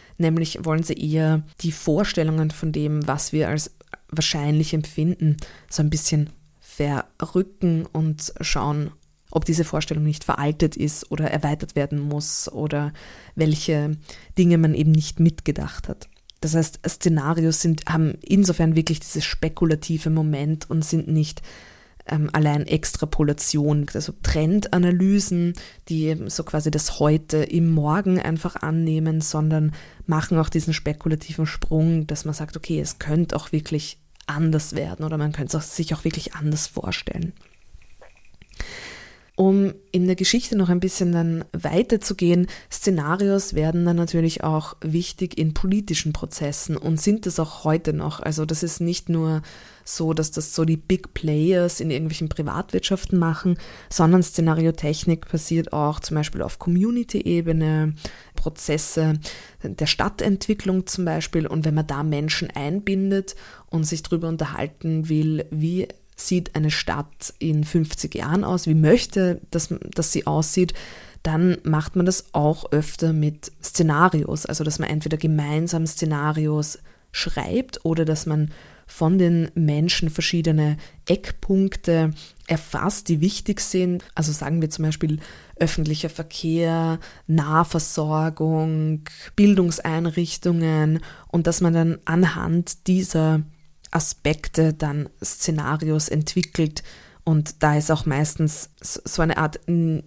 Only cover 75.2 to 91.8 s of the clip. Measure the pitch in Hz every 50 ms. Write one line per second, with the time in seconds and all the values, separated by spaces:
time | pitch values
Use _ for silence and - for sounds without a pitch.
75.2 | - 156 156 151 147 147 151 156 165 170 - 165 165 156 - - - 160 151 143
76.2 | 147 151 151 156 156 151 151 151 147 151 - - - - - _ _ _ - -
77.2 | - - - - - - - 240 - - - - - 160 165 165 160 156 156 151
78.2 | - 165 151 151 151 151 - - - - - - _ - - - 165 160 185 190
79.2 | 180 170 170 165 165 160 - 170 160 151 147 147 156 175 - - 170 160 151 -
80.2 | 160 - - 170 156 165 156 156 151 151 151 151 - - - - - - 175 196
81.2 | - - - - - - 196 190 196 196 - - - - 170 165 160 156 151 -
82.2 | - - - - - - 165 156 - - - - - 143 151 - - - 165 151
83.2 | 156 196 - - - - 202 - - - - 185 180 180 - 180 - - - -
84.2 | 156 151 151 156 - 143 160 170 156 156 - - 156 156 156 - - 156 151 151
85.2 | - - - - - - - - 165 160 - - 151 151 151 151 - 156 - -
86.2 | 156 156 - - - 160 160 165 170 165 165 165 165 165 165 165 - - - -
87.2 | - - 160 160 143 147 156 160 170 160 - 165 160 - - - 151 151 156 156
88.2 | 156 160 156 - 160 160 160 156 160 160 156 156 156 156 156 156 156 - - -
89.2 | - - - - 202 208 202 190 180 170 165 - - 165 160 160 170 170 156 180
90.2 | 175 165 - - - 180 170 170 165 160 156 156 151 156 156 165 - - - -
91.2 | - - - 175 160 175 165 - 180 170 165 165